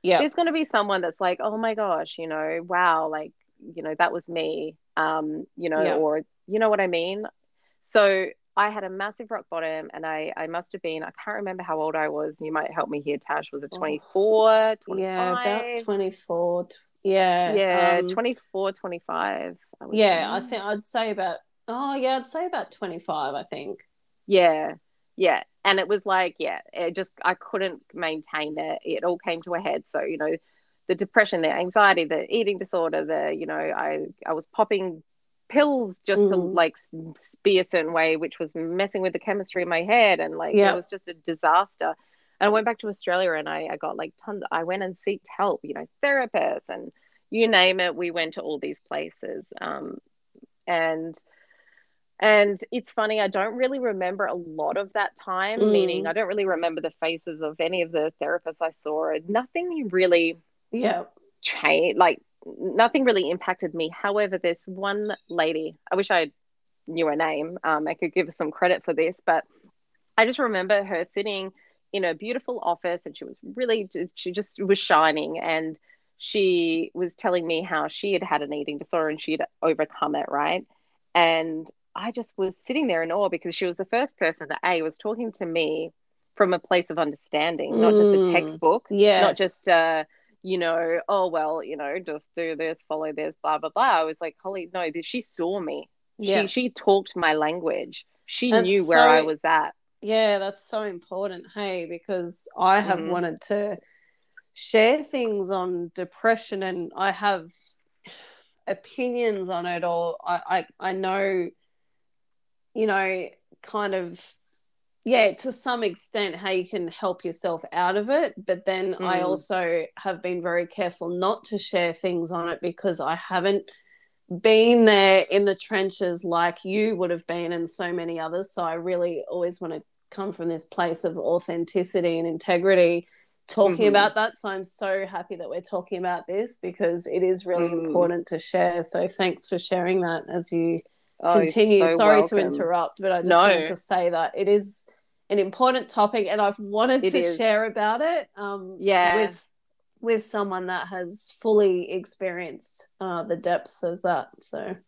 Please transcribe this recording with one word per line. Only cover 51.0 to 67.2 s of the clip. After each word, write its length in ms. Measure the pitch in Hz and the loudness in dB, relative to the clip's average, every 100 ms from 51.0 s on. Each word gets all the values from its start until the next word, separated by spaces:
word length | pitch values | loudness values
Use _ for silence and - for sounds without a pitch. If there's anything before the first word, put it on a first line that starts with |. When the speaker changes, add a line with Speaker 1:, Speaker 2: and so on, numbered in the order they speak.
| 165 156 _ _ _ _ _ _ _ _ _ - | -6 -12 _ _ _ _ _ _ _ _ _ 2
Speaker 2:
and 400 | 214 214 208 190 - | 6 8 6 2 -6
it's 180 | 247 - | -8 -6
funny, 300 | - 214 214 | -4 -2 0
I 80 | 196 | 0
don't 280 | 196 208 247 | 0 -2 0
really 220 | 254 269 | -2 0
remember 460 | 247 190 180 190 | -2 -2 -4 -2
a 100 | 196 | -4
lot 440 | 175 170 156 151 175 | -4 -8 -4 -2 -2
of 120 | 196 | -4
that 180 | 214 202 _ | -4 -4 _
time, 380 | - 185 196 226 | -6 -4 -2 2
Speaker 1:
Mm. 100 | 214 | 4
Speaker 2:
meaning 360 | 202 185 185 165 | 4 2 0 -2
I 80 | |
don't 140 | 175 196 | -2 -2
really 180 | 208 190 | -2 0
remember 340 | 165 170 156 | 0 -2 -2
the 120 | 160 _ | -8 _
faces 440 | 165 165 - 156 | -4 -4 -8 -8
of 140 | 156 160 | -8 -2
any 220 | 165 180 | -2 -2
of 100 | 165 | -2
the 180 | 165 156 _ | -2 -2 _
therapists 400 | 147 170 165 156 | -4 -4 -6 -6
I 80 | 160 | -6
saw. 420 | - 151 156 160 156 165 | -6 -6 -2 -2 -4 -2
Nothing 600 | 214 254 339 359 320 226 | -4 -2 -6 -4 -4 -2
really 460 | 185 185 175 165 165 _ _ _ | 2 4 6 4 -2 _ _ _
Speaker 1:
Yeah. 320 | 233 214 175 - _ _ _ | -2 -2 -2 -6 _ _ _
Speaker 2:
cha-, 500 | - - 151 160 165 | -8 -2 0 2 2
like, 280 | - 175 - _ _ - | 4 4 4 _ _ -20
nothing 580 | - 185 131 226 285 | -8 -4 2 4 4
really 240 | 254 208 156 | 2 2 0
impacted 460 | 180 - 185 175 | -2 -4 -4 -4
me. 160 | 165 160 | -4 -6
However, 480 | 170 202 202 208 185 | -4 -2 0 0 0
this 240 | 175 170 - | -2 -4 -10
one 480 | 185 196 202 208 196 _ | -8 -4 -4 -4 -8 _
lady, 480 | 170 160 156 160 160 - | 0 0 0 -6 -12 -4
I 40 | 185 | -2
wish 140 | 196 | 2
I 200 | 185 156 _ _ _ _ _ - | 0 0 _ _ _ _ _ -8
knew 200 | 165 160 | -2 0
her 100 | |
name. 420 | 147 | 2